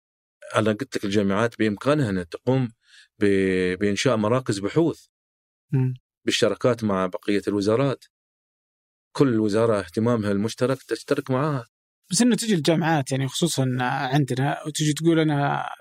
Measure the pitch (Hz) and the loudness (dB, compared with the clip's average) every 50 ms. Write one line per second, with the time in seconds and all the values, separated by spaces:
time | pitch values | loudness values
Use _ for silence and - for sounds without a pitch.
0 | _ _ _ _ _ _ _ _ - - - 117 107 110 107 - - - - - | _ _ _ _ _ _ _ _ -16 -4 -2 0 2 2 0 -2 -6 -6 -6 -4
1 | - 98 98 107 101 98 95 104 117 117 - - 110 107 101 - - 135 151 151 | -4 0 0 2 2 2 2 0 0 -2 0 -2 -2 -2 -2 -2 0 0 0 0
2 | 131 104 95 90 87 - - - - 127 131 135 127 113 - _ _ _ - - | 0 0 -2 -4 -4 -6 -12 -6 -2 0 0 0 0 -2 -6 _ _ _ -20 -20
3 | - _ _ - 104 101 98 95 95 95 92 92 90 90 92 92 101 104 101 - | -20 _ _ 0 2 2 4 4 2 2 2 2 0 0 0 0 0 -2 0 0
4 | - 131 117 110 104 107 123 131 127 - 104 98 98 98 - 156 170 147 - - | 0 0 2 2 2 2 0 0 0 -2 -6 -4 -4 -2 0 0 0 0 -2 -6
5 | - _ _ _ _ _ _ _ _ _ _ _ _ - 147 131 131 131 127 - | -14 _ _ _ _ _ _ _ _ _ _ _ _ -2 0 0 0 0 -4 -8
6 | _ _ _ _ - 117 - - 120 104 98 - - 127 117 110 107 104 98 92 | _ _ _ _ -4 -2 0 2 2 0 0 2 0 0 0 2 0 -2 0 0
7 | 92 90 - - - 104 101 98 - 104 101 104 98 104 110 120 139 135 117 - | -2 -2 -4 -6 -2 -2 -2 0 0 0 -2 0 0 2 2 2 0 -2 -2 -6
8 | - _ _ _ _ _ _ _ _ _ _ _ _ _ _ _ _ _ _ _ | -10 _ _ _ _ _ _ _ _ _ _ _ _ _ _ _ _ _ _ _
9 | _ _ - - 147 131 117 110 107 104 98 113 117 113 107 101 92 - - 110 | _ _ 0 2 2 4 4 2 0 2 2 2 2 2 2 0 -2 -4 -4 -2
10 | 113 120 120 110 104 104 101 98 107 113 - - 127 123 131 - - - 117 - | 0 2 0 0 0 0 0 0 -2 -4 -2 -2 -2 -2 -2 -4 -4 -8 -8 -8
11 | - - 143 143 143 - 127 127 147 156 143 127 117 _ _ _ _ _ _ _ | -2 -4 -4 -2 -2 -2 -2 -2 0 -2 -4 -4 -8 _ _ _ _ _ _ _
12 | _ - 180 - 240 247 214 - 233 220 202 160 143 170 160 170 160 160 165 147 | _ -6 0 2 2 2 2 2 0 0 0 0 2 2 2 2 2 2 0 0
13 | 127 - 135 131 131 127 - - 175 156 - 139 131 127 127 127 123 123 139 147 | 0 -2 -2 -2 -2 -4 -2 -2 -2 0 0 0 0 0 0 -2 -2 -2 -2 -2
14 | 143 - 143 151 139 123 127 127 139 147 156 - - 156 147 - 151 151 147 151 | -2 0 0 0 0 0 0 0 0 -2 -2 -4 -8 -8 -4 -2 -2 -2 -2 0
15 | 160 170 160 160 156 156 147 143 143 143 143 139 - - - - | 2 2 4 4 2 2 2 0 0 0 -2 -2 -4 -8 -10 -8